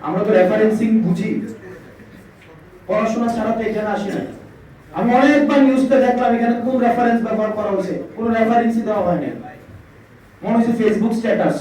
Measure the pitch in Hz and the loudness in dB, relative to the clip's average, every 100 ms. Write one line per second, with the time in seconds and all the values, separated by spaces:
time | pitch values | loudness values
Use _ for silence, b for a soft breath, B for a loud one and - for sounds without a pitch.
0 | 151 185 208 220 220 214 220 220 220 220 | -4 -2 2 4 4 2 2 2 2 2
1 | 170 - 220 - - - - - - - | 2 -2 -2 -4 -6 -14 -18 -20 -20 -20
2 | - - - - - - - - - - | -20 -20 -20 -20 -20 -20 -20 -20 -4 -2
3 | 220 226 233 233 220 226 214 208 208 202 | 0 -2 -2 -2 -2 -2 -2 -4 -4 -4
4 | 202 135 - - - - - - - - | -4 -6 -8 -14 -20 -20 -20 -20 -12 -4
5 | 233 254 285 294 - 277 262 - - 269 | 2 4 4 4 4 4 4 4 2 4
6 | - 240 233 233 233 233 226 254 233 233 | 2 2 0 2 0 0 -2 0 0 2
7 | 240 233 220 220 214 214 208 196 180 160 | 2 0 0 -2 -2 -4 -4 -4 -4 -8
8 | - - 226 226 226 233 233 226 208 202 | -10 -6 -2 0 2 2 2 -2 -2 -2
9 | 175 165 127 - - - - - - - | 0 -2 -4 -10 -16 -18 -20 -20 -20 -20
10 | - - - - 202 233 226 - 214 - | -20 -20 -20 -10 0 0 2 2 0 0
11 | 220 - - - 165 - | -2 -2 -2 0 -2 -4